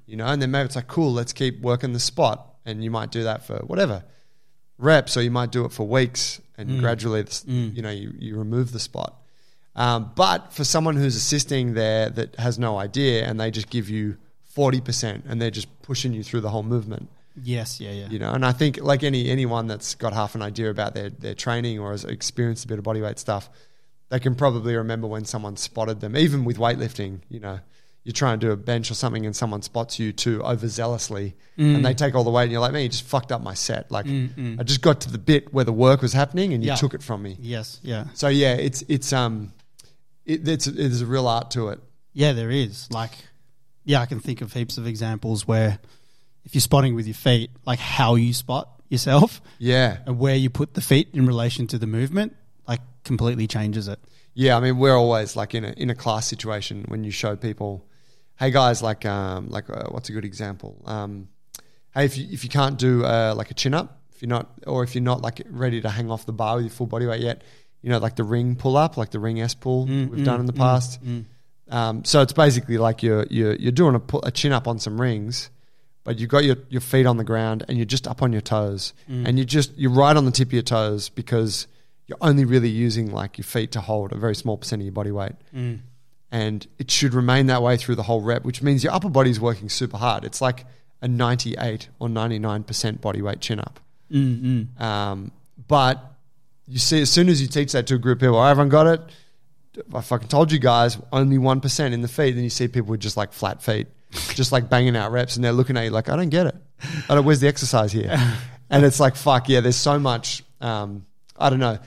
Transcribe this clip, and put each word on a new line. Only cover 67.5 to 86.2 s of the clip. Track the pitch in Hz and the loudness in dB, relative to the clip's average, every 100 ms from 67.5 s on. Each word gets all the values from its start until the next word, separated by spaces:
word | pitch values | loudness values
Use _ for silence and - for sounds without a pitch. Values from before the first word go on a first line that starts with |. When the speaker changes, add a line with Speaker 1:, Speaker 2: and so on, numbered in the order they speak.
| - - - | -20 -20 -10
Speaker 1:
you | 123 | -2
know, | 117 | 0
like, | 110 117 | 0 -2
the | 107 | 0
ring | 120 123 123 | 0 0 0
pull | 135 139 | 2 4
up, | 160 127 | 2 0
like, | 107 | -4
the | 110 | -4
ring | 110 113 | -4 -2
S | 117 | -4
pull | - 127 127 131 | -4 -2 0 0
Speaker 2:
Mm, | 135 131 | -2 -2
Speaker 1:
we've | 120 | 0
Speaker 2:
mm, | 139 | 0
Speaker 1:
done | 120 | 0
in | 123 | -2
the | |
Speaker 2:
mm, | 131 | 2
Speaker 1:
past." | 127 127 123 - 123 | 4 4 0 -8 -8
Speaker 2:
mm. | 120 110 - - - - | -8 -10 -20 -20 -20 -8
Speaker 1:
Um, | 120 113 110 | -4 -2 -4
so | - 147 | 4 6
it's | 135 | 6
basically | - 147 123 120 113 | 6 6 6 0 2
like | 113 113 | 2 2
you're, | 117 107 - | 2 2 2
you're, | 117 107 - | 2 2 2
you're | 123 | 0
doing | 123 170 120 | 4 4 4
a | |
pu-, | - 143 | 0 -4
a | 123 | -2
chin | - 143 | 0 2
up | 127 120 | 2 0
on | 113 | -4
some | 107 107 | -4 -2
rings, | 123 107 107 123 - - - - - - | -2 -2 -4 -8 -10 -18 -20 -20 -20 -12
but | - 110 | -8 -4
you've | 117 | 2
got | 143 | 4
your, | 143 127 - | 4 2 0
your | 127 | -6
feet | 123 135 127 | 2 4 6
on | 117 | 4
the | |
ground | 107 113 110 110 - | 0 0 0 -2 -2
and | 123 | -2
you're | 110 | 0
just | 131 123 | -2 -2
up | 127 | -2
on | 127 | 0
your | 107 | 0
toes, | - 110 104 98 - - - | 0 -2 0 -4 -8 -12 -10
Speaker 2:
Mm. | 127 123 | -4 0
Speaker 1:
and | 127 | 2
you | 123 | 2
just, | 147 131 - | 2 0 0
you're | 131 | 4
right | 127 143 151 | 6 8 8
on | 131 | 6
the | |
tip | 120 127 | 4 2
of | |
your | 123 | 2
toes | 117 113 107 104 - | 2 0 2 -2 -6
because | - - 117 110 101 - - - - - | -8 -2 0 0 -4 -10 -16 -20 -20 -16
you're | - | 0
only | 165 143 127 | 4 4 6
really | 127 117 | 4 4
using, | 110 120 110 107 | 2 0 0 -2
like, | 104 101 - | -4 -6 -8
your | - | -6
feet | 117 117 | -4 -4
to | 110 | -6
hold | 98 107 95 | -4 -4 -4
a | - | -4
very | 113 104 | -2 -2
small | 110 104 | -4 -6
percent | - 104 | -6 -6
of | 98 | -6
your | |
body | 101 101 | -6 -6
weight. | 101 98 - - 131 | -4 -6 -10 -14 -8
Speaker 2:
Mm. | 123 117 - - - - | -8 -8 -14 -20 -20 -20